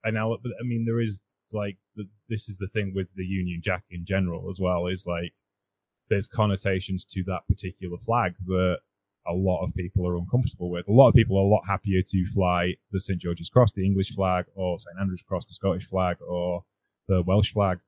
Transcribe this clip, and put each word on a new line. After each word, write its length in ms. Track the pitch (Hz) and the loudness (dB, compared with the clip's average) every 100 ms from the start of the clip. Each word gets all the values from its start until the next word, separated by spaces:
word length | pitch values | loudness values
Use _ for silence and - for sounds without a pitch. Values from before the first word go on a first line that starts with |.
an 140 | 113 110 | -2 -2
ele-, 220 | 113 113 | -2 -2
I 240 | 123 113 120 | -6 -6 -4
mean, 160 | 117 | -2
there 160 | 113 117 | 0 0
is, 220 | 113 98 _ - _ | 0 -2 _ -20 _
like, 240 | 107 101 95 _ 107 | -6 -6 -8 _ -14
the, 80 | 101 _ _ | -14 _ _
this 220 | 110 - | -6 -6
is 80 | 95 | -8
the 100 | 101 | -4
thing 240 | 110 101 | -2 -2
with 220 | 95 92 95 | -4 -6 -6
the 80 | |
Union 380 | 92 95 90 85 | -4 -2 -2 -2
Jack 220 | 82 90 _ | -2 -4 _
in 140 | 87 | -10
general 460 | 85 98 90 82 90 | -2 0 0 -2 -8
as 100 | 92 | -2
well, 280 | 92 90 90 | 0 0 0
is, 180 | 92 87 | -2 -2
like, 280 | 85 90 _ _ _ _ _ _ _ _ | -4 -4 _ _ _ _ _ _ _ _
there's 180 | 101 92 | -2 0
connotations 800 | - 107 98 98 92 - 92 - | 0 2 2 0 -2 -2 -6 -4
to 180 | 98 90 | -6 -4
that 200 | 90 - | -6 -2
particular 500 | - 92 - 90 87 | -2 -2 -8 -10 -8
flag 360 | - 117 104 87 90 | -2 0 0 -4 -2
that 340 | 92 92 87 _ _ _ _ 90 | 2 2 0 _ _ _ _ -6
a 60 | |
lot 300 | 87 95 90 | 0 0 0
of 120 | 90 - | -2 -4
people 320 | 87 - 90 | -2 -2 0
are 80 | 87 | -2
uncomfortable 560 | 87 123 123 - 87 | 0 0 0 -4 -6
with. 160 | 87 87 | -6 4
A 40 | |
lot 180 | 113 131 | 8 8
of 40 | |
people 240 | 110 113 95 | 6 2 2
are 60 | |
a 40 | 98 | 4
lot 140 | 104 98 | 4 2
happier 340 | 95 101 92 | -4 0 0
to 240 | 90 95 87 | 2 0 0
fly 420 | 98 92 87 90 - _ | 0 2 2 0 -4 _
the 80 | 95 | -6
Saint 220 | - 90 | -4 -4
George's 280 | 87 85 85 | -2 -6 2
Cross, 240 | - 117 | 4 4
the 120 | - 95 | 4 0
English 300 | 98 92 - | 2 0 0
flag, 300 | 95 90 90 98 | 0 0 -2 -4
or 240 | 92 85 | -4 -2
Saint 200 | 87 87 | -8 -4
Andrew's 220 | 98 92 | -4 -4
Cross, 260 | - 92 - | -4 -6 -4
the 60 | |
Scottish 320 | - 98 90 - | -4 -2 -2 -2
flag, 320 | 95 92 87 | -2 0 -2
or 420 | - 87 87 87 - _ _ _ - | -6 -4 -2 -4 -8 _ _ _ 0
the 140 | 92 | 2
Welsh 300 | 87 98 98 | 4 4 4
flag 280 | 104 98 90 | 2 2 0